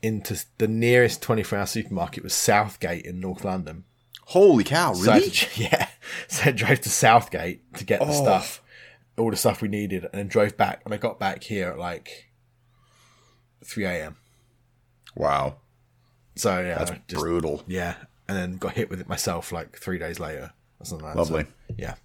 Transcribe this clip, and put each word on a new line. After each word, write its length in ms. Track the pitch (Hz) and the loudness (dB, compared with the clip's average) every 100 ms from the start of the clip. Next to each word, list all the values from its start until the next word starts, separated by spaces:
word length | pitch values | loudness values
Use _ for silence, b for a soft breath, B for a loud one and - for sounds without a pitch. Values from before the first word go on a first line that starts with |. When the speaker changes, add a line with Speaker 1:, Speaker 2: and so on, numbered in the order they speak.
Speaker 1:
into 320 | 110 110 - | -2 -4 -4
s-, 120 | 92 - _ | -8 -8 _
the 80 | 110 | -2
nearest 540 | 110 117 123 120 - | 2 4 6 6 2
twenty-four 360 | - 113 98 101 | -2 0 0 -2
hour 80 | 101 | -2
supermarket 580 | 117 110 95 85 - | -4 -4 -4 -4 -6
was 100 | - | -6
Southgate 720 | - - 104 104 - 90 85 | -2 4 4 2 -4 -6 -6
in 160 | - 90 | -8 -8
North 240 | 95 92 | -8 -6
London. 400 | 101 95 87 80 - _ _ - - | -4 -4 -6 -12 -18 _ _ -20 -2
Speaker 2:
Holy 380 | 180 202 139 | 8 8 8
cow, 280 | 98 151 170 | 4 2 2
Speaker 1:
So 160 | 92 98 | 2 6
I 40 | 160 | 6
Speaker 2:
really? 120 | 392 | 6
Speaker 1:
had 60 | |
to, 280 | - - - | 2 -2 -2
<laughs> 0 | |
yeah. 260 | 117 - - - B B B | 0 0 0 -8 B B B
So 140 | - 151 | 0 2
I 40 | |
drove 280 | 120 107 135 | 2 2 2
to 60 | - | 0
Southgate 840 | - 127 117 - 85 90 - _ | 4 8 6 6 -6 -6 -8 _
to 100 | - | -14
get 140 | 95 104 | -2 0
the 60 | 147 | 2
Speaker 2:
Oh. 60 | |
Speaker 1:
stuff, 500 | 147 135 92 - - _ b b b b - | 2 4 2 0 -12 _ b b b b -2
all 120 | 113 | -2
the 60 | 101 | 2
stuff 240 | 120 98 | 0 0
we 80 | 107 | -4
needed, 360 | 104 104 90 | -4 -4 -4
and 80 | - | -6
then 140 | - 101 | -8 -2
drove 280 | 113 104 - | 2 2 2
back. 240 | 98 - | -2 -2
And 100 | - | -8
I 20 | 104 | -6
got 220 | 117 - | -4 -2
back 240 | 98 95 | -4 -4
here 260 | - 104 90 | -6 -4 -4
at, 80 | 85 | -6
like, 520 | 87 85 - - _ _ _ _ _ _ _ _ _ _ _ _ _ _ | -8 -10 -14 -20 _ _ _ _ _ _ _ _ _ _ _ _ _ _
three 200 | - - | -12 -6
A 200 | 98 87 78 | -4 -4 -8
M. 100 | 76 _ _ _ _ _ _ _ _ - - | -14 _ _ _ _ _ _ _ _ -20 -4
Speaker 2:
Wow. 400 | 73 71 69 69 _ _ _ _ _ _ _ - | 0 2 0 -6 _ _ _ _ _ _ _ -2
Speaker 1:
So, 240 | 113 92 | 0 0
yeah, 180 | 90 82 | -2 -4
Speaker 2:
That's 140 | 85 | -4
Speaker 1:
I 100 | - _ | -6 _
just 120 | 87 | -4
Speaker 2:
brutal. 400 | 82 85 80 73 - | 0 0 0 -4 -6
Speaker 1:
Yeah. 280 | 92 87 85 - _ - | -6 -6 -8 -14 _ -8
And 100 | 98 | -6
then 180 | 90 92 | -6 -6
got 160 | 95 | -6
hit 160 | - 113 | -4 -6
with 120 | 92 | -6
it 80 | 90 | -8
myself, 440 | 87 - 85 - | -6 -4 -4 -6
like, 240 | 87 82 - | -10 -10 -12
three 200 | - 92 | -8 -6
days 200 | 82 82 | -6 -8
later 340 | 80 76 - _ _ _ | -8 -10 -12 _ _ _
or 60 | - | -14
something 180 | 80 | -12
like 100 | 78 | -8
that. 60 | - | -2
Speaker 2:
Lovely. 240 | 80 80 76 _ - | 0 0 -4 _ -16
Speaker 1:
So, 60 | 107 | -10
yeah. 180 | 67 64 | -10 -12